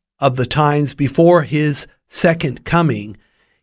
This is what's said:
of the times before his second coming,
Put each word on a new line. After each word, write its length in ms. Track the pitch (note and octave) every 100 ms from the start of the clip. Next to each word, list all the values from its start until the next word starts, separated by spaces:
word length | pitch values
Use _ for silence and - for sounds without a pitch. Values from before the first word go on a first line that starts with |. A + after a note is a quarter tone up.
| _ _
of 200 | C#3 C3
the 80 | A#2+
times 480 | D3 D3+ D3 C#3+
before 500 | - C#3 - E3+ F3
his 440 | C#3+ D3+ D3+ C#3+ - _ _
second 560 | - F3+ E3 D3 A#2+
coming, 540 | - E3+ E3 G#2+ G#2 G2+ _ _ _ _